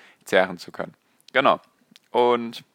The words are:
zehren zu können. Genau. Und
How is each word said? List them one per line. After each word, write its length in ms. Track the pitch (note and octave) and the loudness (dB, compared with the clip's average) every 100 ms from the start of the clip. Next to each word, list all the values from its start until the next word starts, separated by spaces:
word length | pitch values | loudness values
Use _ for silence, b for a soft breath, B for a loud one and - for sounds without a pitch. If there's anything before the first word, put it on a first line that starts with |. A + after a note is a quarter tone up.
| b b | b b
zehren 340 | - G2 F#2 F2+ | 0 0 2 -4
zu 140 | - | -14
können. 220 | - E2+ - _ _ - | -12 -12 -14 _ _ -4
Genau. 260 | B2+ C3+ D#2 - _ _ _ _ | 0 2 0 -4 _ _ _ _
Und 520 | B2 A#2+ A#2+ A#2 A#2 - | 0 2 0 -4 -14 -20